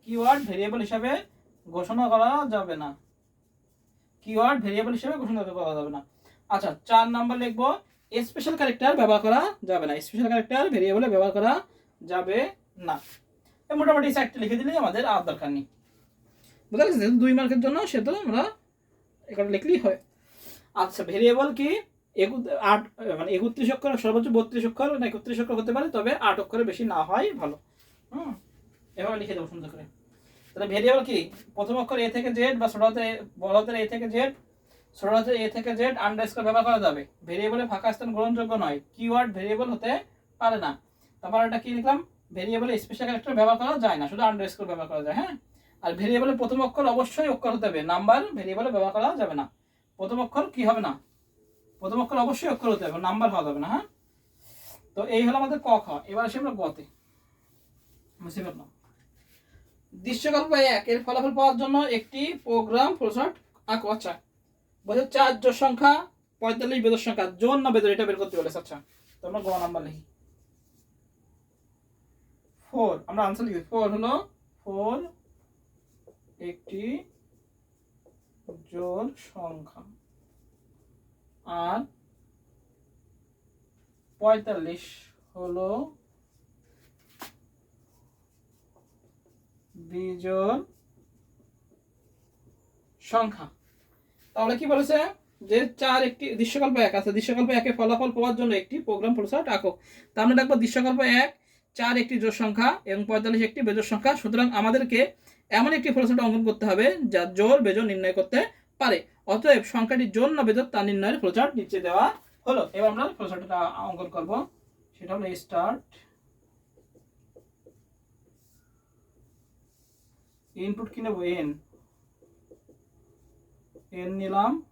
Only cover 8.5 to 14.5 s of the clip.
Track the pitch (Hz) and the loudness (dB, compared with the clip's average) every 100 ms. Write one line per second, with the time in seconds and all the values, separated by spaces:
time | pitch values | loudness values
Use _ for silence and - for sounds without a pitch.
8.5 | 320 277 233 262 285 214 214 214 240 370 | 0 0 2 2 4 6 6 6 4 2
9.5 | 415 185 180 151 147 - 214 240 233 226 | -4 -2 -2 0 -4 -6 -2 0 0 0
10.5 | 254 370 240 185 196 247 196 196 196 220 | 0 2 2 2 2 4 4 4 4 2
11.5 | 302 - _ _ _ 165 180 180 214 302 | 2 -2 _ _ _ -6 -4 0 0 -2
12.5 | 392 _ - 175 - - - _ _ _ | -6 _ -14 -8 -8 -8 -20 _ _ _
13.5 | _ _ 302 302 302 285 277 247 262 214 | _ _ 2 6 6 6 0 -2 -2 -2